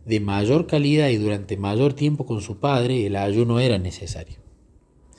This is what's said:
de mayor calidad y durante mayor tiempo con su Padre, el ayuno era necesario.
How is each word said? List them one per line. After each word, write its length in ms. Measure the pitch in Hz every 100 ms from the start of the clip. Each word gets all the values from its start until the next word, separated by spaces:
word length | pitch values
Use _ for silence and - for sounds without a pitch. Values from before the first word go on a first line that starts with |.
| -
de 140 | 107
mayor 480 | 101 101 104 151 175
calidad 420 | 151 143 151 143
y 80 | 110
durante 400 | 104 104 95 98
mayor 360 | 98 107 143
tiempo 320 | 139 147 147 135
con 160 | 110
su 180 | 107 101
Padre, 480 | 143 135 123 127 101
el 80 | 98
ayuno 440 | 101 104 120 117
era 200 | 127 101
necesario. 580 | 90 - 92 82 85 - - - _ _ _ _ -